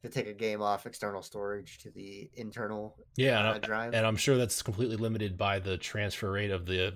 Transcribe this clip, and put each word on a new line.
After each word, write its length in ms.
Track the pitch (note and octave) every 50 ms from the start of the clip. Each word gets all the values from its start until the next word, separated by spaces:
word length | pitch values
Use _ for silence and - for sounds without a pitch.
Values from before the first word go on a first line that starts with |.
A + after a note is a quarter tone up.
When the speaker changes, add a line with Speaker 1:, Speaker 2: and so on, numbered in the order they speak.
| -
Speaker 1:
to 80 | A#2
take 160 | - C3+ A2+
a 80 | G#2+ G#2
game 260 | G2+ A2+ A2 G#2+ G#2
off 240 | G#2 G#2 G2+ G2+ -
external 380 | - - - - G#2 G2+ F#2+ F#2
storage 560 | - - G#2+ G2+ G2+ G#2 G2+ G2 F#2+ - -
to 120 | - G#2+
the 380 | - G2 G2 G2 G2 G2 - - -
internal, 640 | - A#2 G#2+ G#2 A#2 A#2 G#2 G#2+ G#2+ G#2+ G#2+ - - - _ -
Speaker 2:
Yeah, 220 | - B2+ C3+ B2 A2
and 100 | G#2 A2
Speaker 1:
uh, 40 | A2
Speaker 2:
I, 60 | G#2+
Speaker 1:
drive. 340 | G#2 - A2 A2 A2+ A#2+ A#2
Speaker 2:
and 100 | A2+ A2
I'm 120 | A2 A2
sure 200 | G#2 - - C#3
that's 240 | B2+ B2 A2 - -
completely 360 | - - G#2+ F#2+ B2 A#2+ A2+
limited 420 | G#2+ A2+ A2+ A2+ A2 G#2+ G2+ F#2 F2+
by 220 | G#2 G2+ G2 G2
the 180 | F#2 G2 F#2 E2+
transfer 540 | - - - G#2+ G#2 G2+ - - - G2+ F#2+
rate 180 | G2+ G#2 G#2
of 160 | G2 F#2 E2+
the, 280 | F2 F#2 F#2 F#2 G2 G2